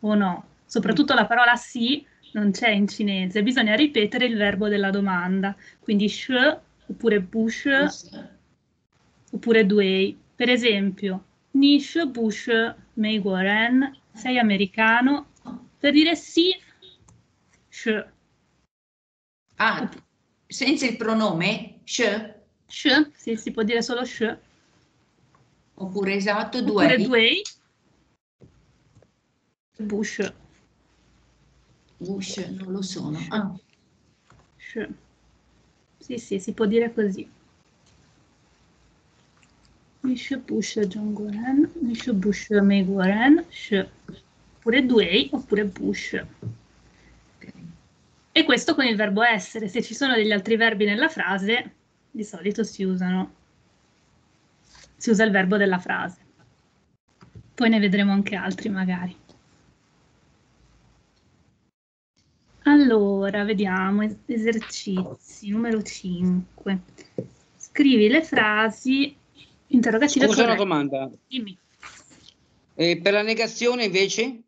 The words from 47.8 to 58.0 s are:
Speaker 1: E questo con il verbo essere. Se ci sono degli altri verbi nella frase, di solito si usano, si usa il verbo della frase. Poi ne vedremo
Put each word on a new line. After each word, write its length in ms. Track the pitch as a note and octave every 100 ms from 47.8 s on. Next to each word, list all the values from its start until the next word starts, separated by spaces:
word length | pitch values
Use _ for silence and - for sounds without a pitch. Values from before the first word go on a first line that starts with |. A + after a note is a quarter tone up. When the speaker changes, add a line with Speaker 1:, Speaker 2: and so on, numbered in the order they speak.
| _ _ _ _ _
Speaker 1:
E 120 | -
questo 300 | D#4 B3 -
con 100 | D#4+
il 120 | B3+ G#3
verbo 260 | G#3 G3+
essere. 460 | A#3 A3 - A3+ G#3
Se 120 | A#3+
ci 120 | -
sono 200 | A3 C4+
degli 180 | A#3+ G#3+
altri 240 | G#3 G3 A3
verbi 280 | A3+ G#3+
nella 240 | G#3 G#3 D#4+
frase, 680 | D#4+ F3 G3 G3 A#3+ A#3+ _ _ _ _
di 140 | -
solito 400 | G#3 F#3 F3+ G#3
si 180 | A3 -
usano, 500 | F#3+ F#3 F3+ F#3 F#3 _ _ _ _ _ _ _ _ _ _ _ _ _ _ - - _
si 120 | -
usa 140 | G#3
il 60 | A3
verbo 260 | G3 F#3 G#3
della 220 | G3 F#3
frase. 400 | - F#3 F3+ - _ _ _ _ _ _ _ _ _ _ - - -
Poi 140 | - A#3
ne 80 | A3+
vedremo 340 | G3+ G3